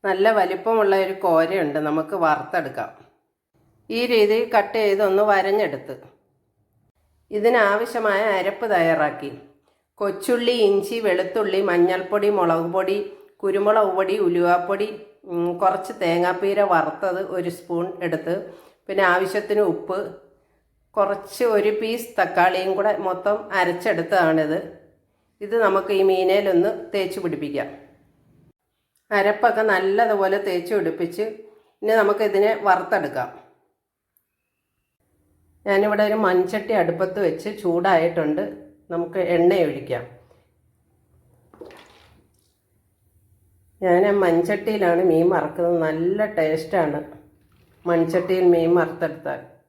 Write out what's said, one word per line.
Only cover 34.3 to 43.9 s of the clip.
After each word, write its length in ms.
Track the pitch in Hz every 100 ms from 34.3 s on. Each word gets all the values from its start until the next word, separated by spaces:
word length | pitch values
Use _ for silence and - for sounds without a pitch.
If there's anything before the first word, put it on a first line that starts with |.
| _ _ _ _ _ _ _ _ _ _ _ _ _ 202
ഞാനിവിടെ 360 | 196 208 208
ഒരു 140 | 208 220 196
മൺചട്ടി 480 | 180 185 214 -
അടുപ്പത്ത് 460 | 214 170 165 185 208
വെച്ച് 300 | 175 - 208 208
ചൂടായിട്ടുണ്ട്. 840 | 180 170 190 170 170 165 151 156 208 - - _ _
നമുക്ക് 280 | 170 170 185
എണ്ണ 340 | 180 170 170 190 151
ഒഴിക്കാം. 400 | - - 120 - - _ _ _ _ _ _ _ _ _ _ _ _ _ _ - - - - _ _ _ _ _ _ _ _ _ _ _ _ _ _ _ _ _ _
ഞാൻ 260 | 185